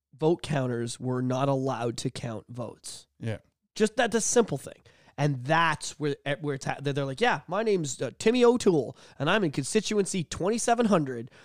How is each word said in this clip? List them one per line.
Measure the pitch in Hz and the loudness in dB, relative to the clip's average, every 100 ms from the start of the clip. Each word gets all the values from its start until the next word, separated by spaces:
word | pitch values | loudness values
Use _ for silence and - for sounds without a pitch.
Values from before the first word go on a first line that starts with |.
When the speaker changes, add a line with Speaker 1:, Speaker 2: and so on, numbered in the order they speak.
| _ - | _ 0
Speaker 1:
vote | 160 175 | 2 2
counters | - 147 127 117 120 - | 0 -2 -2 -2 -4 -6
were | 127 127 | -4 -2
not | 127 127 139 | -2 0 2
allowed | 135 131 117 120 113 | 2 0 -2 -4 -4
to | 135 | -6
count | - 131 110 - | -6 -8 -10 -12
votes. | 123 110 - - - - _ | -12 -12 -12 -16 -18 -20 _
Speaker 2:
Yeah. | 113 104 - _ _ - | -8 -8 -12 _ _ 0
Speaker 1:
Just | 208 - | 0 2
that, | 233 | 0
the | 233 | 0
simple | - 247 226 190 | 2 2 2 -2
thing. | - - _ _ _ - | -10 -18 _ _ _ -2
And | 147 131 | 0 0
that's | 127 160 165 151 - - | 0 2 2 0 -6 -6
where, | 151 139 | -6 -4
eh, | 139 143 | -6 -4
where | 147 | -4
it's | 135 143 | -6 -6
at. | 139 | -6
They're, | 139 | -4
they're | 139 | -4
like, | 135 135 | -4 0
"Yeah, | 240 165 - | 0 0 -2
my | 190 | -4
name's, | 226 190 147 - | 0 0 -2 -6
uh, | 131 - | -8 0
Timmy | 220 247 | 2 6
O'Toole, | 240 247 208 160 107 - - - | 6 6 4 4 0 -8 -20 -4
and | 143 | 0
I'm | 214 | 2
in | 170 | 2
constituency | 143 135 214 - 214 196 190 | -2 -2 -2 0 -2 -2 -4
twenty-seven | 151 - 180 233 - 233 226 | -6 -4 -2 0 2 2 4
hundred | 190 139 120 123 - | 4 2 -4 -10 -16